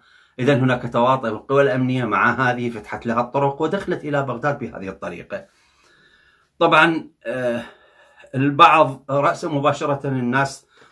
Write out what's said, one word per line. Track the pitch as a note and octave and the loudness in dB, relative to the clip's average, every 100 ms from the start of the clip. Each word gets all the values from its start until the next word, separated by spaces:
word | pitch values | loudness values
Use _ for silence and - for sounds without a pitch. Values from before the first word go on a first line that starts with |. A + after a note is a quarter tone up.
| _ _ _ - | _ _ _ -2
إذن | B2+ B2+ | 2 2
هناك | C3 A#2+ A#2 | 2 0 -2
تواطؤ | A#2+ A#2+ B2+ A2+ | 0 2 2 -2
القوى | G#2 - C3+ | -6 0 2
الأمنية | C#3 B2+ B2+ B2+ A2+ | 2 2 0 -2 0
مع | G2 A#2 | 2 2
هذه، | A#2+ B2+ B2 A#2+ | 2 0 0 -4
فتحت | A2 - A2 A#2+ | -6 -10 -8 -4
لها | A#2 | -2
الطرق | B2 C#3 C#3 C#3 | -2 0 0 0
ودخلت | D#3 G3 F3+ E3+ | -4 -4 -4 -6
إلى | D3 C#3+ | -4 -4
بغداد | C3 A#2 D3 C#3 | -4 -4 -4 -4
بهذه | A2+ F2+ F#2+ | -8 -10 -12
الطريقة. | - F2+ F2 D#2+ - - _ _ _ _ _ _ _ _ _ _ - | -12 -12 -12 -12 -12 -12 _ _ _ _ _ _ _ _ _ _ -2
طبعًا، | E3 D#3 E3 D#3 - _ A#2 | 4 6 4 2 -6 _ -8
آه، | B2+ B2 A#2 A#2 - _ _ _ _ - B2+ | -4 -4 -4 -8 -20 _ _ _ _ -8 0
البعض | C#3+ C#3 E3 D#3 C#3+ C3 - | 0 6 6 6 2 0 -4
رأسا | F#3 F3+ - F3 | 0 0 -2 -4
مباشرة | C#3+ C#3+ C#3 D3 C#3 C#3+ | 0 0 0 -2 -4 -4
الناس | C3 A#2+ C3+ C3+ - _ _ _ | -4 0 0 -2 -6 _ _ _